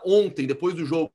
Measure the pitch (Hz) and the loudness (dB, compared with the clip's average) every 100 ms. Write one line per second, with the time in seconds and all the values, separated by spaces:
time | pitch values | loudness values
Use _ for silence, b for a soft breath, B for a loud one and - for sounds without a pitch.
0 | 180 202 196 - 135 139 180 170 147 165 | 2 4 4 -2 -4 -2 -4 -4 -4 -2
1 | 156 | -2